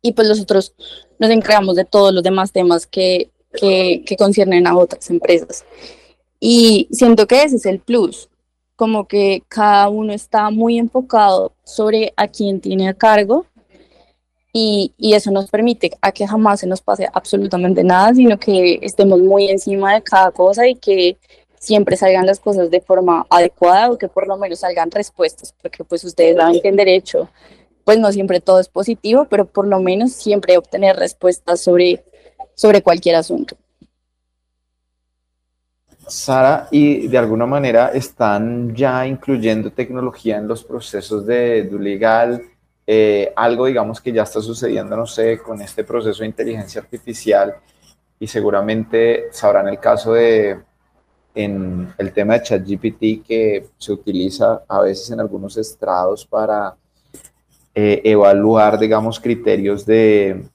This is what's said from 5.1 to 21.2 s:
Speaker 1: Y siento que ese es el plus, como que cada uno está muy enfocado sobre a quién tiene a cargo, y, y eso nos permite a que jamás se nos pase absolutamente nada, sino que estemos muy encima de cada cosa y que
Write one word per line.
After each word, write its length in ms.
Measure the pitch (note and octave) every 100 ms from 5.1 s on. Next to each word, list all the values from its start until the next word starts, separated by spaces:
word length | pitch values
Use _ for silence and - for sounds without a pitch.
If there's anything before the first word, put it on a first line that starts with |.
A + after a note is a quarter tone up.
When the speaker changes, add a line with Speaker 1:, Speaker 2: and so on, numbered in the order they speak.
| E3+ - E3+ E3 - _ - - - _ _ _ _
Speaker 1:
Y 500 | A3+ A#3 A3+ G#3 -
siento 340 | - A#3+ A3+ G#3
que 180 | B3+
ese 120 | D4+ B3
es 100 | G3
el 140 | F#3+
plus, 500 | - A#3+ G3 - - _ _ _ _ _
como 320 | A3+ A3 G3
que 360 | G3+ G3 G3 _
cada 400 | - G#3 G3+ G3+
uno 240 | G#3+ G#3+
está 380 | G#3 - A3 G#3
muy 280 | G#3+ A#3 A#3
enfocado 760 | A#3 C4 B3+ A3+ G3+ F#3+ F#3+ _
sobre 500 | - - G#3+ A3 G#3+ -
a 100 | G3+
quién 320 | - G3+ F#3+
tiene 300 | F#3+ F#3+ F#3+
a 40 |
cargo, 520 | F#3+ A3 G#3+ G3+ C#4 - _ _ _ _ _ _ _ _ _ _
y, 420 | A3+ A3 G#3 F#3+ _
y 160 | A3
eso 160 | G#3 G3+
nos 200 | G3 G3
permite 400 | G#3+ A#3 A#3 E3+ -
a 100 | G3
que 140 | G3 G3+
jamás 360 | A3 A3 G3+
se 60 | F#3
nos 140 | F#3
pase 260 | - G3 F#3
absolutamente 680 | F#3 - G3 G3 F3+ F3+ F3+
nada, 320 | F3+ F3+ G#3 B3
sino 240 | A#3+ G3+
que 400 | - G3 F3+ -
estemos 380 | - - G3 F3+
muy 280 | F#3 G3 G3+
encima 460 | G3 G3+ G3 G3
de 80 | G#3+
cada 300 | - F#3+ F#3
cosa 360 | F3 F#3 G3+ B3
y 80 | B3
que 420 | - F#3+ F3 F#3